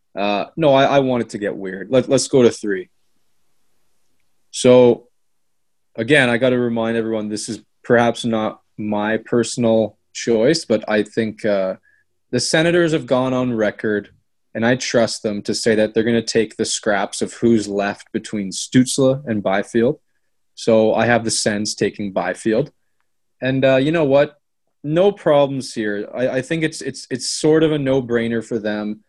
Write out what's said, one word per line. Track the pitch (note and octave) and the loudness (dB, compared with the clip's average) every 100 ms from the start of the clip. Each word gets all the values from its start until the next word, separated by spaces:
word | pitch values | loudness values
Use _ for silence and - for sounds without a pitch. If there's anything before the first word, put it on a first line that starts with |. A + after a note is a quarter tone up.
| _ | _
Uh, | - G2+ G2+ - - | -6 -4 -4 -4 0
no, | D3+ | 2
I, | C3+ | 4
I | C3+ C#3 | 4 2
want | C3 B2 | 0 -2
it | A2+ | -4
to | G#2+ | -6
get | G2+ - | -6 -6
weird. | F#2+ F#2 F#2+ | -10 -10 0
Let, | B2+ B2 | 0 2
let's | C3 - | 0 2
go | C#3 | 4
to | A#2 | 4
three. | - G#2+ F#2 F2+ _ _ _ _ _ _ _ _ _ _ _ _ _ _ _ _ | 2 -4 -6 -8 _ _ _ _ _ _ _ _ _ _ _ _ _ _ _ _
So, | - B2+ B2+ B2 A2+ - _ _ _ _ _ _ _ _ - | 0 6 8 6 4 -4 _ _ _ _ _ _ _ _ -8
again, | A#2 D3 B2 | 2 2 4
I | A#2 | 2
gotta | B2+ B2 | 2 0
remind | A#2+ A#2 A2+ A2+ | 0 -2 -2 -2
everyone, | A2 A2 G#2+ | -2 -4 -6
this | G#2+ - | -8 -8
is | G#2 - _ | -10 -12 _
perhaps | - A#2+ A#2 - A#2+ | 2 4 4 0 -4
not | A2 G#2+ - _ - | -2 -4 -6 _ -10
my | G#2+ G#2 G#2+ A2+ | -6 -4 -2 -4
personal | - A#2+ A2+ - A#2 A2+ G#2 - _ | 0 0 0 0 2 2 2 -6 _
choice, | - - A2+ B2 E3+ - | -8 -2 2 2 2 0
but | G#2+ - | -2 0
I | G#2+ | -2
think, | G#2 - A2 - | 0 -4 -4 -4
uh, | G#2+ G2+ F#2+ F#2+ _ _ _ _ _ | -2 0 -2 -6 _ _ _ _ _
the | B2 | -4
Senators | - E3 E3+ F3 E3+ | 0 0 2 2 2
have | D#3 B2 | 0 0
gone | B2+ C3 | 0 0
on | B2+ B2+ | -2 -2
record, | A2+ G#2 - A2 G#2 G2+ _ _ _ _ | 0 -2 -2 -2 -2 -4 _ _ _ _
and | A2+ A2+ | -2 0
I | C3 | 0
trust | - B2 A2 - | 0 2 0 -2
them | A2 G2+ | -6 -6
to | G#2 | -6
say | G2+ A#2+ | -2 0
that | G#2+ G#2+ | 2 2
they're | A2+ | 0
gonna | A2+ A#2 | 0 0
take | A2+ A#2 G#2+ - | 0 0 -2 -4
the | G#2+ | -4
scraps | - A2 G2+ G2+ - | -2 -2 -2 -4 -6
of | G#2+ | -8
who's | - A#2 A2+ G2+ | 0 2 2 0
left | G2+ G2+ F#2+ - | -2 -4 -6 -10
between | A2 - G#2+ F#2+ | -10 -6 -8 -8
Stützle | - - C3 B2+ - C3 C#3 C#3+ | -8 0 2 2 2 0 0 -4
and | G#2 | -4
Byfield. | F#2+ G2 - A#2 A#2+ E3 _ _ _ _ _ | -2 -2 -2 0 0 -2 _ _ _ _ _
So | - - A2 A2 | -6 2 4 4
I | G#2 A2+ | 2 2
have | A#2+ | 2
the | A2+ | 0
Sens | - A2+ G#2 G#2+ | -2 -2 -2 -6
taking | - G#2 - G2+ | -2 -4 -4 -6
Byfield. | F#2+ F2+ F2+ A2+ A2 D3 _ _ _ _ _ _ _ | -4 -4 -4 -2 0 -2 _ _ _ _ _ _ _
And, | C3 C3+ | -4 2
uh, | C3+ C3 | 4 4
you | C#3+ | 2
know | E3+ | 2
what? | C#3+ C#3 D3+ - _ _ _ _ | 2 2 2 -4 _ _ _ _
No | C#3+ D#3+ G3+ | -2 2 2
problems | G3+ E3+ C#3+ C#3 C3+ - | 2 2 2 2 -2 -8
here. | A#2+ G#2+ G#2 - | -6 -4 -4 -6
I, | A#2+ B2+ | -4 -2
I | C3 | -2
think | C3 E3 | -4 -4
it's, | D#3 - | -4 -6
it's, | C3+ - - | -10 -12 -10
it's | C3 - | -8 -8
sort | - D#3 D#3 | -2 2 4
of | D#3+ | 2
a | D3+ | 0
no-brainer | C3+ C3+ A#2+ A#2 A#2 A#2 | 0 0 0 -2 0 -4
for | A2+ A#2 | -4 -4
them | G#2+ G#2+ G#2 G#2+ | -4 -4 -6 -10